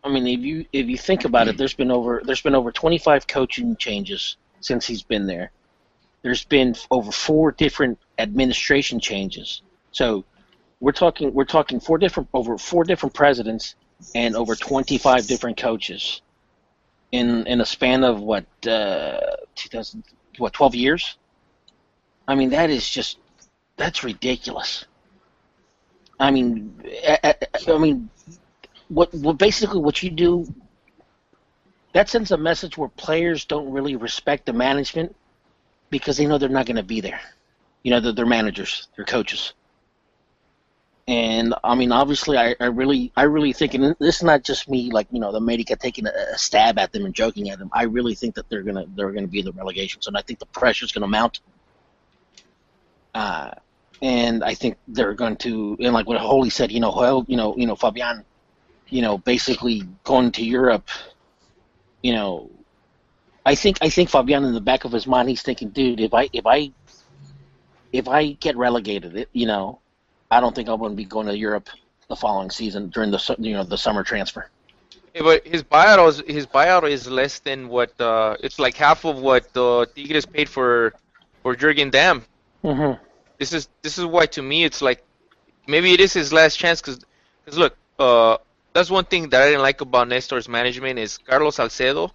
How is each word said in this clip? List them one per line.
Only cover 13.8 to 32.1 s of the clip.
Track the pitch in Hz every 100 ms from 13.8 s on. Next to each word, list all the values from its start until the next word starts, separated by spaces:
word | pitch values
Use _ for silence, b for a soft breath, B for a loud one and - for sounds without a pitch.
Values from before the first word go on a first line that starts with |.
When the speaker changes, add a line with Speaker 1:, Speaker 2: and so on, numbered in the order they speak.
| _ _ -
Speaker 1:
and | 120 117 110
over | 113 110
twenty-five | - 135 131 135 139 127 110
different | 127 120 110
coaches | 127 113 - 87 - - _ _ _ _ _ _ _ _ _
in, | 123 120 120 113
in | 123
a | 113
span | - 131 127
of, | 131 110
what, | 104 104 87 _ 117
uh, | 113 101 90 73 65 - - - -
two | -
thousand, | 113 110 - - _ _ -
what, | 120
twelve | - 139 120
years? | 127 170 - - _ _ _ _ _ _ _ _ _ _ -
I | 139
mean, | 131
that | 139 165
is | 135 -
just, | - 113 - _ _ _ _ _ -
that's | 170 -
ridiculous. | 123 98 127 127 - - - - - _ _ _ _ _ _ _ _ _ _ _ _ _
I | 135
mean, | 135 123 113 107 - - - 160
I, | 151
I, | 147 156 - - -
I | 156
mean, | 156 139 220 _ - 170 _ _ - _ _
what, | 156 170
what, | 165 143 156
basically | 202 208 208 196
what | 147 147
you | 185
do, | 160 175 175 165 - _ _ _ _ _ _ _ _ _ _ _ _ _
that | 175
sends | 202